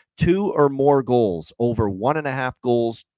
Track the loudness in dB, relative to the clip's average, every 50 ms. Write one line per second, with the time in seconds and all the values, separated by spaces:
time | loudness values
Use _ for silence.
0 | _ _ _ -2 0 0 2 2 0 -2 2 2 2 2 2 2 2 4 4 2
1 | 2 2 2 2 2 2 0 -4 -8 -10 -8 -4 -2 -2 0 0 -2 -2 -2 -2
2 | -2 -2 -2 -2 -2 -4 -4 -4 -4 -6 -6 _ -2 0 0 2 0 -2 -4 -6
3 | -12 _ _